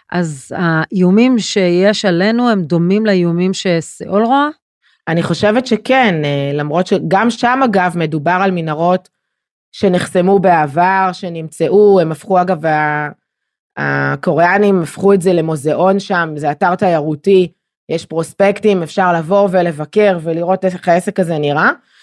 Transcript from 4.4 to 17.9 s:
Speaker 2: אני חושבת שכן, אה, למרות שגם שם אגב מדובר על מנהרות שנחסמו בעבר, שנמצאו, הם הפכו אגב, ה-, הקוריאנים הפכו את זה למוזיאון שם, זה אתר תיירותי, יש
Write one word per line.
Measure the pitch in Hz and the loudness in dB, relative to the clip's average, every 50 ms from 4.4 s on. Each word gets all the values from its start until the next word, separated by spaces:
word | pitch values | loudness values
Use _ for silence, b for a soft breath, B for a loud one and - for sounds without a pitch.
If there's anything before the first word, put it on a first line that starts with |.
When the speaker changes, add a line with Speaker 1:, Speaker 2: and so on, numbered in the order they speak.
| 294 302 311 - _ _ _ _ _ _ _ _ _ - | 0 -2 -4 -10 _ _ _ _ _ _ _ _ _ -2
Speaker 2:
אני | 165 170 | -2 -2
חושבת | 170 - 175 - - 202 208 254 262 | -2 -2 -2 0 0 2 2 0 0
שכן, | - 226 208 - - 262 262 254 214 175 156 147 | -2 -4 -4 0 0 2 2 2 2 0 0 -2
אה, | 143 143 143 139 143 143 | -2 -2 -2 -4 -4 -4
למרות | 147 147 151 147 175 185 | -4 -4 -2 -2 -2 0
שגם | - 208 165 143 165 214 254 226 240 | 0 -2 -2 0 0 0 0 0 0
שם | 233 - - 240 254 262 269 | -2 0 -2 0 0 2 0
אגב | 247 196 196 180 180 165 | 0 2 0 0 0 -2
מדובר | 175 165 156 151 156 139 165 180 185 | -2 -4 -2 -4 -4 -2 -2 0 0
על | 196 196 | 0 0
מנהרות | 185 175 160 160 151 156 170 175 180 185 - _ _ _ _ _ _ _ _ _ _ _ _ _ | -2 -2 -4 -6 -4 -2 0 0 0 0 -4 _ _ _ _ _ _ _ _ _ _ _ _ _
שנחסמו | _ - - 196 180 175 - - - 185 175 190 196 196 | _ -2 -2 0 0 0 -2 -2 -2 0 2 2 2 4
בעבר, | 170 190 175 160 151 143 135 165 175 185 190 190 190 185 | 4 4 2 2 2 0 0 0 0 2 2 0 0 -2
שנמצאו, | 175 - - 180 170 165 160 160 - - 165 147 180 202 208 208 196 185 | -4 -6 -10 -10 -10 -10 -12 -12 -6 -4 -2 2 4 4 6 6 6 4
הם | 165 160 | 2 0
הפכו | 160 - - - 226 240 | -4 -8 -4 0 0 0
אגב, | - 185 185 156 151 | 2 0 -2 -2 -2
ה-, | 160 156 151 151 151 151 151 151 143 - _ _ _ _ _ _ _ _ _ _ _ _ | -2 0 0 0 -2 -2 -4 -6 -8 -10 _ _ _ _ _ _ _ _ _ _ _ _
הקוריאנים | - 143 143 139 139 139 139 143 139 - 185 156 151 170 175 190 202 208 202 196 185 | -8 -6 -4 -2 -2 -2 -2 -4 -2 -2 -2 2 2 2 2 4 2 2 2 2 0
הפכו | 165 143 - - 175 196 | -2 -4 -6 0 2 2
את | 202 190 | 2 4
זה | 160 190 | 2 2
למוזיאון | 180 170 160 160 156 147 127 151 143 120 175 190 196 202 | 0 2 0 -2 -4 -4 -2 -2 0 2 2 2 2 0
שם, | 196 - 196 175 170 160 151 | -2 -2 -2 -2 -2 -4 -6
זה | 147 151 147 | -4 -4 -4
אתר | 147 - 202 180 180 | -2 0 0 -2 0
תיירותי, | 175 208 185 170 156 147 156 151 143 - 196 196 185 180 165 - _ _ _ _ _ _ | 0 0 0 2 0 0 -2 -6 -2 2 4 4 4 4 0 -4 _ _ _ _ _ _
יש | - | -8